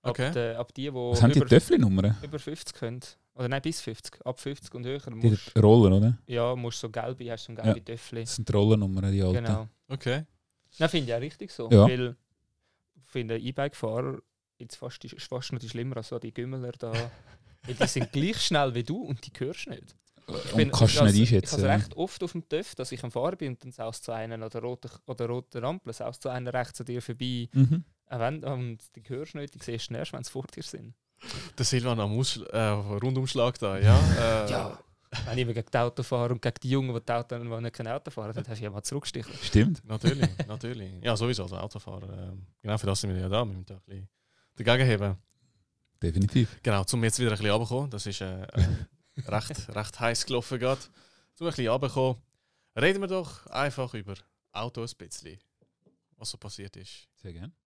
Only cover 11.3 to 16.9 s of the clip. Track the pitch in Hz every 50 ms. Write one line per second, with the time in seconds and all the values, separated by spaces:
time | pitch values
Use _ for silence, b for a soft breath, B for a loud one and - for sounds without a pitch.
11.3 | - _ 208 196 - - 117 113 120 101 104 123 127 127 123 123 117 _ _ _
12.3 | _ _ _ _ _ _ _ _ _ _ _ _ _ _ _ _ - 131 120 110
13.3 | 113 117 - 123 127 - 139 143 - - - 110 110 120 131 135 135 - _ _
14.3 | _ _ _ _ _ _ 123 117 - - - 123 - - - 117 - - - -
15.3 | 127 127 127 - 135 120 - 113 117 117 120 135 127 117 110 - 120 117 - 113
16.3 | - - 120 127 131 131 123 123 120 - - 117